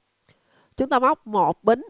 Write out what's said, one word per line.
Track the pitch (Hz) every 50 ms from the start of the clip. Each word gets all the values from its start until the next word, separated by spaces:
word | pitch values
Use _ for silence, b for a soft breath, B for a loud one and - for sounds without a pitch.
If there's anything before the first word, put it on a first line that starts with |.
| _ _ _ _ _ _ _ _ _ _ _ _ _ _ _
chúng | - 359 349
ta | 302 247
móc | 254 269 311 - _
một | 220 214 202 170 147 - - _
bính, | 214 233 247 302